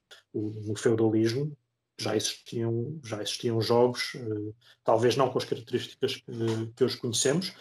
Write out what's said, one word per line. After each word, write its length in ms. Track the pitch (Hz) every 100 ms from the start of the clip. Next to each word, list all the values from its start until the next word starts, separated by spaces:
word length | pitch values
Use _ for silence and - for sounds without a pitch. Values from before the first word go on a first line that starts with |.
| _ - _
O, 180 | 110 107 110 107
no 100 | 110
feudalismo 800 | 123 110 113 110 113 127 151 147 _ _ _ -
já 160 | 117
existiam, 840 | 107 - - - 120 117 117 117 160
já 180 | 113 107
existiam 380 | 101 - 123 113
jogos, 520 | 107 117 123 120 -
eh, 380 | 143 117 104 107 - _ _
talvez 320 | - 113 120 117
não 140 | 131
com 80 | 127
as 60 |
características 720 | - 113 - 120 - - 131 -
que, 560 | - 117 113 113 113 -
que 80 |
hoje 120 | 123 -
conhecemos, 540 | 123 107 131 160 190 -